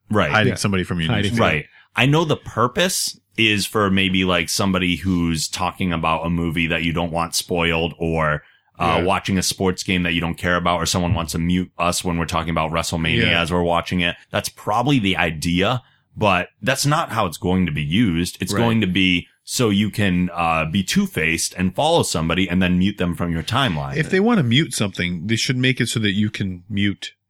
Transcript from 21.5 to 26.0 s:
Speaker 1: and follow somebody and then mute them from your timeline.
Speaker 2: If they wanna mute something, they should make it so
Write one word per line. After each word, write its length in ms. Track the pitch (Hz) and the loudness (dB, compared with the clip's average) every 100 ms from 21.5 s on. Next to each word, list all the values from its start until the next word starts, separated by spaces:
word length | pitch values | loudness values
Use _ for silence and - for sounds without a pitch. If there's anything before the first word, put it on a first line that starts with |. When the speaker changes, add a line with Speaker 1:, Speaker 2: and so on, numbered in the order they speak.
| - | -2
Speaker 1:
and 180 | 92 - | -4 0
follow 260 | 147 165 | 2 2
somebody 480 | - 85 80 85 92 | 2 -2 0 0 0
and 100 | 90 | 2
then 160 | 90 90 | 2 2
mute 200 | 95 - | 2 0
them 160 | 90 | -4
from 160 | 82 87 | -2 -4
your 120 | 82 | -4
timeline. 520 | 78 131 131 78 69 147 | -2 -2 0 -2 -4 -4
Speaker 2:
If 140 | 156 | 0
they 80 | 185 | 0
wanna 220 | 214 233 | 2 2
mute 320 | 123 123 160 | 4 4 4
something, 540 | - 104 - 90 87 92 | 2 -2 -2 -4 -4 -2
they 80 | 113 | -2
should 200 | - 127 | 0 0
make 240 | 127 127 | 2 2
it 60 | 120 | -2
so 120 | 123 | 0